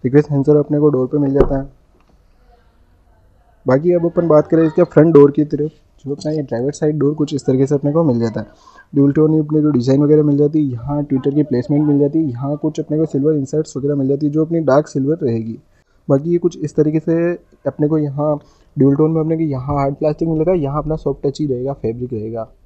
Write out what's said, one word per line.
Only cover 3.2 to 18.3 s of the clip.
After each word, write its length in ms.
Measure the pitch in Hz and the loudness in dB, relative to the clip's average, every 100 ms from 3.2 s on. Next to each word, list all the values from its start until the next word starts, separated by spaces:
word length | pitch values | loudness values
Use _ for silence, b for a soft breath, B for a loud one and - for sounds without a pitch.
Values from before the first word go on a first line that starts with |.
| _ _ _ _ - | _ _ _ _ -2
बाकी 260 | 131 170 | 0 2
अब 120 | 175 | 0
अपन 240 | 170 175 170 | 0 -2 2
बात 180 | 151 151 | 2 2
करें 160 | 160 | 2
इसके 180 | 160 156 | 2 2
front 320 | 175 - 160 | 2 4 6
door 160 | 151 143 | 8 6
की 140 | 143 | 4
तरफ, 260 | 151 147 151 _ _ _ | -2 -2 -6 _ _ _
जो 100 | 135 | -10
अपना 180 | 143 - | -8 -4
ये 100 | 156 | -6
driver 300 | 139 113 131 | -4 -4 -4
side 260 | 147 156 156 | -2 -2 0
door 160 | 143 | 0
कुछ 200 | 156 147 | 0 -4
इस 120 | 139 - | -2 0
तरीके 200 | 131 135 | 0 2
से 80 | |
अपने 180 | 147 143 | 0 0
को 120 | 151 | 0
मिल 160 | 165 117 | 2 0
जाता 200 | 113 107 | -2 -4
है। 60 | 107 B B B B | -12 B B B B
Dual 180 | 143 139 | 2 2
tone 180 | 143 156 | 4 2
में 100 | 156 | 2
अपने 220 | 151 151 | 0 0
को 80 | 151 | 2
design 320 | 135 120 135 | 0 2 2
वगैरह 200 | 147 151 | 4 4
मिल 140 | 147 143 | 4 2
जाती 280 | 147 156 | 2 0
है। 80 | 143 | -2
यहाँ 280 | 120 123 147 | -4 -6 -6
Twitter 320 | 143 135 139 | -2 -2 0
की 80 | 143 | -2
प्लेसमेंट 440 | 147 135 135 147 151 | 0 -2 0 0 2
मिल 120 | 143 | 2
जाती 200 | 143 160 | 2 0
है। 120 | 156 | -2
यहाँ 260 | 120 139 147 | -4 -6 -4
कुछ 240 | 156 151 | -4 -6
अपने 180 | 151 151 | -4 -2
को 80 | 160 | -2
सिल्वर 280 | 139 143 | 0 0
inserts 420 | 156 135 151 156 139 | 0 -2 -4 -6 -6
वगैरह 180 | 139 | -4
मिल 140 | 143 135 | -2 0
जाती 180 | 139 147 | 0 0
है, 60 | |
जो 120 | 147 | 0
अपनी 160 | 160 165 | -2 -2
dark 280 | 156 139 156 | 2 0 0
silver 300 | 143 135 165 | -4 -2 -2
रहेगी। 360 | 139 117 110 113 _ _ _ _ - | -2 -4 -6 -12 _ _ _ _ 0
बाकी 220 | 139 156 | 0 2
ये 80 | 175 | 0
कुछ 200 | 175 - | -2 -4
इस 160 | 147 - | -6 0
तरीके 220 | 151 156 | 0 0
से 340 | 156 165 170 175 _ _ 139 | -2 0 0 -4 _ _ -8
अपने 220 | - 147 | -2 0
को 100 | 156 | 0
यहाँ 400 | 147 139 151 | -2 -2 -2